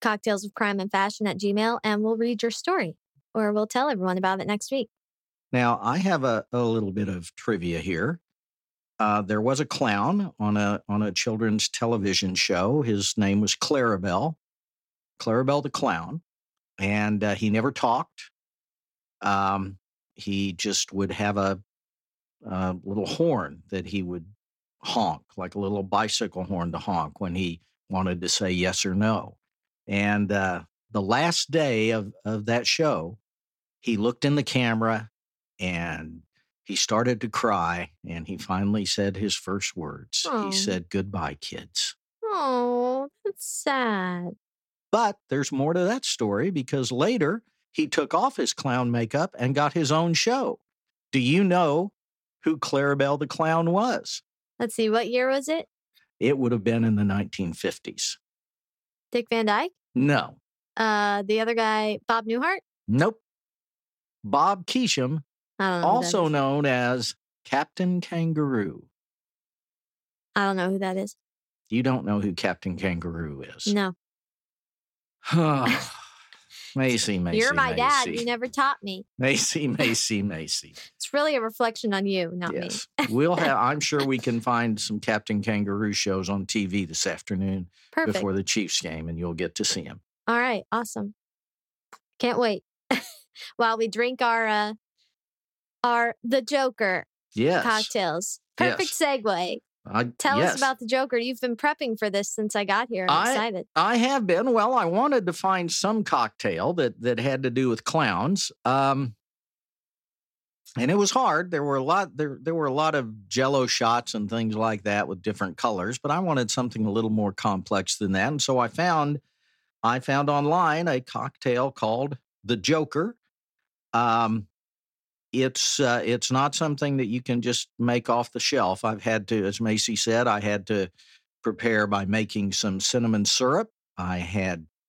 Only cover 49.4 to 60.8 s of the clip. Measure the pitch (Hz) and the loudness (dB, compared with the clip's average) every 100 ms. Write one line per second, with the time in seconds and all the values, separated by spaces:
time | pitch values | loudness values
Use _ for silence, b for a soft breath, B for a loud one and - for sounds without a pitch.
49.4 | 123 139 143 170 143 156 170 165 - 262 | 0 2 2 2 2 2 2 2 0 0
50.4 | 180 - _ _ _ _ _ 135 123 170 | 0 -4 _ _ _ _ _ 0 4 4
51.4 | 196 180 165 147 202 - _ _ _ _ | 4 4 4 2 0 -6 _ _ _ _
52.4 | 156 156 - 139 143 143 139 147 147 - | -2 0 0 2 2 4 2 2 -2 -2
53.4 | 160 165 165 185 247 - - - - _ | 2 2 2 2 2 0 -4 -12 -14 _
54.4 | _ - 233 - 220 220 220 247 262 269 | _ -6 -4 0 2 2 2 0 2 0
55.4 | 269 330 - _ _ _ b - 113 143 | 0 -4 -4 _ _ _ b -2 2 2
56.4 | 120 117 101 117 113 104 101 98 87 - | 2 2 2 2 4 4 4 2 -2 -4
57.4 | 90 - 92 - - - - - _ _ | -6 -2 -4 -4 -10 -6 -6 -6 _ _
58.4 | _ _ _ _ _ _ _ 240 226 226 | _ _ _ _ _ _ _ -4 0 0
59.4 | 214 208 349 - _ - 147 143 - - | 2 2 0 -6 _ 2 4 4 0 -8
60.4 | _ _ _ - | _ _ _ -2